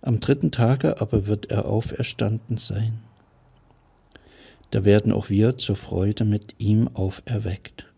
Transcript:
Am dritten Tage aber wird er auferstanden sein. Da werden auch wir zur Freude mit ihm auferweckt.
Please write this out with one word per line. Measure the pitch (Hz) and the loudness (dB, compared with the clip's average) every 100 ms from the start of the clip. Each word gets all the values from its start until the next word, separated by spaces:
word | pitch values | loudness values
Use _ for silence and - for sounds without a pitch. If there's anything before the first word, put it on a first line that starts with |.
Am | - 113 | 0 0
dritten | - 139 - | 2 0 0
Tage | - 117 131 156 - | 2 2 4 0 0
aber | 107 110 101 | 0 0 0
wird | 104 - | -4 -2
er | 113 - | -4 0
auferstanden | 107 - - - - 107 110 - 117 | -2 -2 -6 -6 -2 -2 -4 -4 -6
sein. | - 101 113 113 - _ _ _ _ _ _ _ _ _ _ - _ - - _ _ | -4 -4 -4 -6 -12 _ _ _ _ _ _ _ _ _ _ -20 _ -20 -20 _ _
Da | 110 101 | 0 6
werden | 104 110 | 6 6
auch | 104 - | 0 0
wir | 101 110 131 | 2 2 2
zur | - 98 | -2 -4
Freude | - 90 98 107 107 | -4 -2 0 0 0
mit | 104 - - | 0 -4 -6
ihm | 104 107 117 | 2 2 2
auferweckt. | - 95 - - 113 107 95 - - - | 0 -4 -4 -6 -4 -4 -8 -10 -20 -20